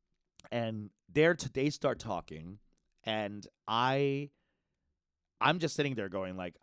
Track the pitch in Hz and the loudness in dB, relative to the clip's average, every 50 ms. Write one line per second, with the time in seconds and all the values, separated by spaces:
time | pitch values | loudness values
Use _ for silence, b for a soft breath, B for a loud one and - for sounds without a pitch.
0 | _ _ _ _ _ _ _ - - - - 120 117 113 110 107 104 101 - _ | _ _ _ _ _ _ _ -20 -14 -6 -4 -4 -2 -2 -4 -6 -8 -10 -14 _
1 | _ - 87 147 156 170 175 - - 123 - 131 135 151 143 - - 139 117 - | _ 0 4 6 6 6 6 2 -2 -6 -2 0 0 0 0 0 -2 -2 -2 -2
2 | - 110 95 85 78 - 76 78 80 90 98 104 - _ _ _ _ _ _ _ | -4 -4 -4 -4 -4 -8 -12 -12 -12 -12 -14 -16 -20 _ _ _ _ _ _ _
3 | _ 113 110 110 104 101 104 104 101 - _ _ _ - 110 117 123 131 135 139 | _ -4 -2 -2 -2 -4 -6 -10 -14 -16 _ _ _ -2 0 2 4 4 4 2
4 | 143 139 139 139 143 143 - _ _ _ _ _ _ _ _ _ _ _ _ _ | 2 0 0 -2 -6 -10 -14 _ _ _ _ _ _ _ _ _ _ _ _ _
5 | _ _ _ _ _ _ _ _ 110 135 165 180 160 147 - - 143 139 131 113 | _ _ _ _ _ _ _ _ 4 4 4 4 0 0 0 0 0 0 0 -2
6 | 101 98 87 98 95 92 92 92 90 87 82 - | -4 -4 -4 -4 -4 -4 -6 -6 -8 -8 -10 -10